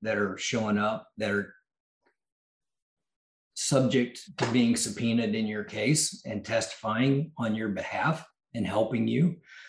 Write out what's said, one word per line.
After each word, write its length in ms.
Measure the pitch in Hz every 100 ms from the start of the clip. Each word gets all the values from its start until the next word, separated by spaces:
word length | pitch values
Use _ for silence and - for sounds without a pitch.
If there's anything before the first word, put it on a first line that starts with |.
that 160 | 107 104
are 200 | 101 95
showing 400 | - 120 107 104
up, 300 | 107 110 - -
that 140 | 110
are 220 | 202 196 - _ _ _ _ _ _ _ _ _ _ _ _ _ _ _ _ _ _ _
subject 640 | - - 135 127 123 120 - - -
to 80 | 120
being 280 | 123 117 117
subpoenaed 580 | 110 101 117 117 107
in 140 | 110 107
your 160 | 107
case 600 | 104 107 110 151 - - -
and 180 | 104
testifying 880 | 98 113 - - 110 110 135 139 156 -
on 180 | 110 110
your 140 | 110
behalf 560 | 95 - - 127 160 - _ _
and 140 | 117 92
helping 400 | 104 113 120 113
you. 300 | 120 170 - - -